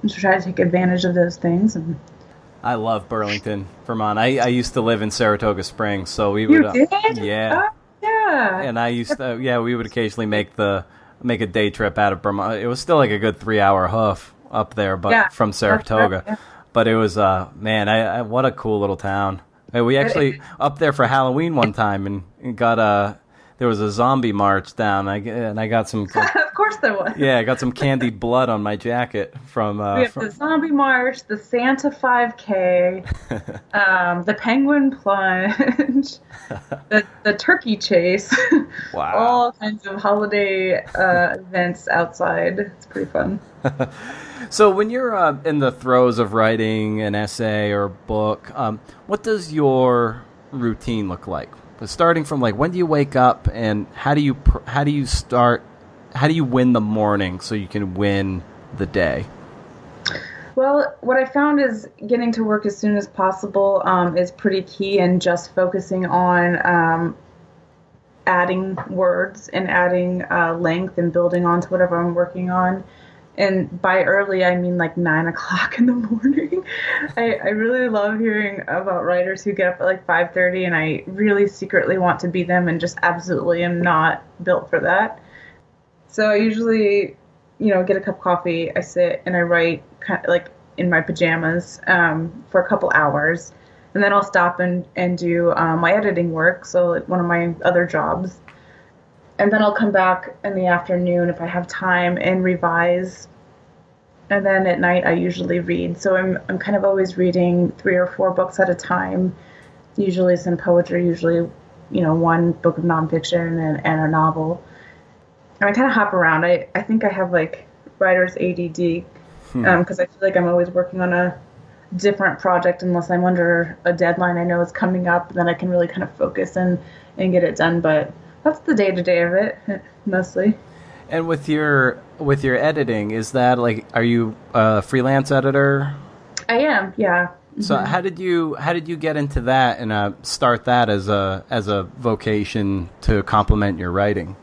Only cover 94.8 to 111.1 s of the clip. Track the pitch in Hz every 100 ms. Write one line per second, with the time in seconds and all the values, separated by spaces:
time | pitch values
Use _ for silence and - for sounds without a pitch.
94.8 | - - 180 175 175 170 170 - 165 160
95.8 | 170 208 214 175 170 160 165 180 - 180
96.8 | 175 170 - 180 175 170 170 165 - 175
97.8 | 175 156 151 165 180 - - - - -
98.8 | - _ _ _ - - 202 214 208 208
99.8 | 214 196 185 185 - - 202 190 180 175
100.8 | - 180 180 175 175 170 170 175 175 -
101.8 | 190 175 175 180 - 190 185 180 170 165
102.8 | 175 175 185 - - - - - _ _
103.8 | _ _ _ _ - 202 196 190 190 175
104.8 | 180 180 175 170 175 175 180 175 175 175
105.8 | 175 175 202 185 190 180 - 190 202 202
106.8 | 196 196 185 180 180 180 175 175 175 -
107.8 | 196 180 180 - 190 180 185 - 185 175
108.8 | - 185 185 185 185 - - - - -
109.8 | - - 196 180 180 175 175 175 - 175
110.8 | 175 175 175